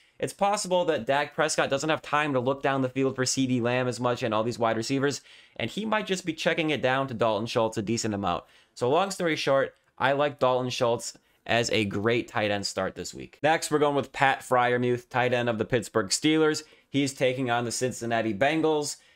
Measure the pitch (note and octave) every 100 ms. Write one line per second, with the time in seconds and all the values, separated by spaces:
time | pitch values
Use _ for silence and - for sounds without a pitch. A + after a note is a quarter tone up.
0 | _ - - - G3+ G#3 F#3 F3+ F3 D3+
1 | A2+ C#3+ D3 - D#3 - C#3 C#3 D#3 D3
2 | - D3 D3+ C3 B2 C3+ C#3+ C3+ C3 C3+
3 | C3+ B2 B2+ - C3 B2+ A#2 B2+ B2+ A2+
4 | B2 A#2+ B2 G#2+ A2+ G#2 A2+ A2+ A2+ C3+
5 | C#3 C3 - - - - A#2 - G#3+ G#3+
6 | G3+ F#3 E3+ D#3 F3 E3 D#3 C#3+ B2+ C3
7 | C3+ A2+ A#2 G#2 A#2 B2 A2 A#2 G2+ A2+
8 | A2+ G2+ G2 E2+ - _ _ - B2 D#3
9 | G3 F#3 F3 D3+ - C3+ C3 - _ -
10 | B2+ C#3 D3 C3+ B2+ B2+ B2+ A#2+ A#2+ A#2
11 | - - _ _ - A2+ A#2 G#2+ G#2 G2+
12 | G#2+ A#2+ A2 A#2+ G#2+ G2+ F#2+ - F#2+ -
13 | F2 C2 C2 - C#3+ D#3+ - D3+ D3 C#3+
14 | - - C3+ - - B2+ B2 B2 B2 A#2+
15 | - B2+ B2 A#2+ A#2+ A2 A2 B2 F#2+ A2+
16 | G2 - D3+ D#3 D#3 D#3 - - _ C#3
17 | C#3 - C3 B2+ C3 A#2 A#2+ A2 B2+ G#2+
18 | A#2 A#2 A2 G2 C3+ D#3+ D#3 D3+ D3 -
19 | _